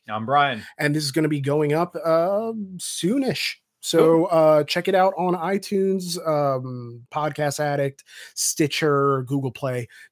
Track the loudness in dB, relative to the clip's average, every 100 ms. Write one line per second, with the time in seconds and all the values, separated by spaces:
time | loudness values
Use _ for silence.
0 | -10 -6 0 2 2 -2 -10 -4 -2 -2
1 | -2 0 0 0 0 0 2 0 -2 -4
2 | 0 2 2 0 -4 -8 -10 -12 -12 -4
3 | -2 0 -2 -2 -6 -8 _ _ 0 4
4 | 6 6 4 4 6 6 2 -2 2 4
5 | 4 2 0 0 -2 -4 -2 -2 0 -2
6 | -4 -6 -2 0 2 0 -4 -10 -12 -16
7 | -10 -4 -4 -2 -2 -2 -2 0 -2 -4
8 | -18 -20 -14 -6 -4 0 0 0 2 2
9 | 2 0 -2 -2 -4 -4 -4 -4 -6 -14
10 | -4